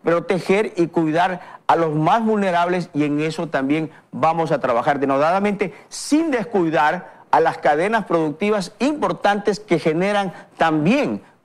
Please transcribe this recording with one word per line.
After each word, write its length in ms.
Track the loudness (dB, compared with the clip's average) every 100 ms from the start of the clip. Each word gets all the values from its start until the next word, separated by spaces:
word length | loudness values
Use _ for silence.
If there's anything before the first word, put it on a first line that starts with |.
proteger 680 | 0 -2 0 -4 0 0 0 -2
y 120 | -2
cuidar 680 | 0 0 0 0 -2 -12 -8 0
a 100 | 2
los 200 | 2 0
más 280 | 2 2
vulnerables, 680 | 2 0 0 0 0 -2 -2
y 100 | -2
en 160 | -2 0
eso 280 | -2 -4 -4
también 420 | -2 0 -2 -2 -10 _
vamos 400 | -2 0 0 0
a 80 | 0
trabajar 400 | 0 0 0 0
denodadamente, 760 | 0 2 2 2 0 -2 -6 -8 -18
sin 420 | -14 0 0 2
descuidar 960 | -2 -2 0 0 2 0 0 -8 -20 -2
a 80 | 2
las 180 | 2 0
cadenas 480 | 0 2 2 0 0
productivas 680 | 0 0 -2 -2 -2 -4 -2
importantes 800 | -2 0 -4 0 0 0 -2 -4
que 200 | -2 0
generan 540 | 0 0 0 0 -4 -8 -20 -2
también 680 | 0 2 2 2 0 -4 -10 _